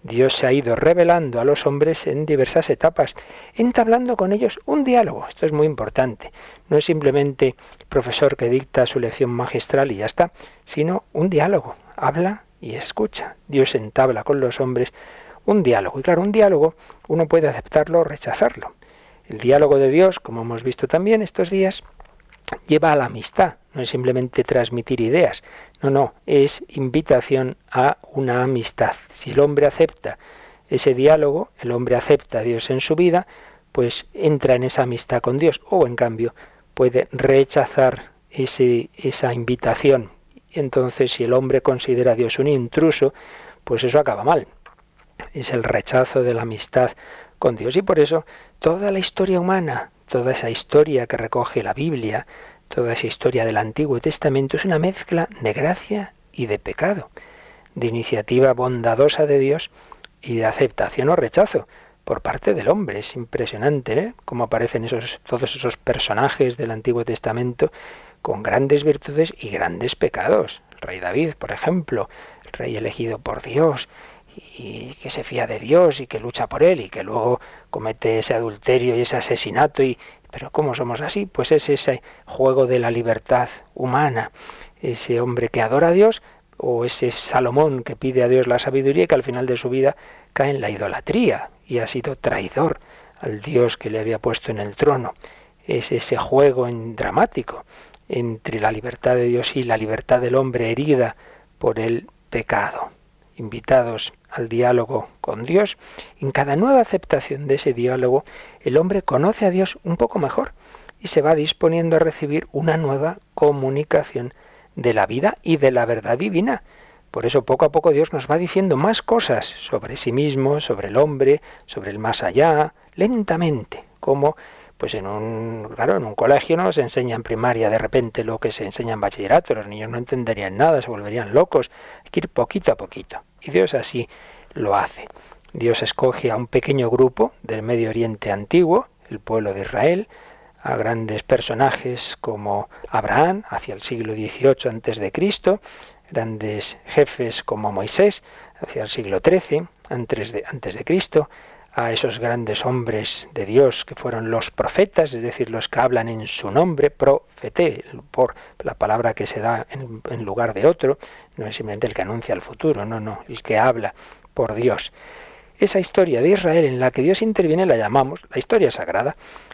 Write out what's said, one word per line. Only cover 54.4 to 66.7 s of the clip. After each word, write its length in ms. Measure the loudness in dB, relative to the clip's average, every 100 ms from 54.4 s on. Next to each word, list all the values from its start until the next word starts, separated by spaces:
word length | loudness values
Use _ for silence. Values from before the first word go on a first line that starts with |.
| -2 -2
es 80 | 0
una 140 | 0
mezcla 480 | 0 -4 -4 -2 -2 -4
de 120 | -4
gracia 600 | -2 -2 -2 -6 -8 -8 _ _
y 140 | -8 -6
de 140 | -6
pecado, 500 | -6 -4 -2 -2 -8 -18 -20 -20 -20 -20 _ -6
de 120 | -4
iniciativa 640 | -4 -4 -4 0 2 4
bondadosa 720 | 2 -2 -2 0 2 2 2 2
de 140 | 2
Dios 320 | 2 -2 -6 _ -20 -20 -20 _
y 140 | -6 -2
de 100 | -2
aceptación 640 | 0 -2 -2 -4 0 2
o 60 | 2
rechazo 520 | 2 2 2 0 -6 -18 _ _
por 180 | -6 -6
parte 320 | -6 -4 -2
del 160 | 0 2
hombre. 300 | 0 -2 -6
Es 160 | -10 -10
impresionante, 840 | -8 -6 -6 -2 -2 0 -2 -2
¿eh?, 140 | -2 -8 -10
cómo 200 | -6 -2
aparecen 380 | -2 -2 -4
esos, 360 | -4 -6 -6 -12 -6
todos 300 | -4 -4 -4
esos 220 | -6 -4
personajes 800 | -4 -2 -2 0 0 0 -2 -2
del 140 | -8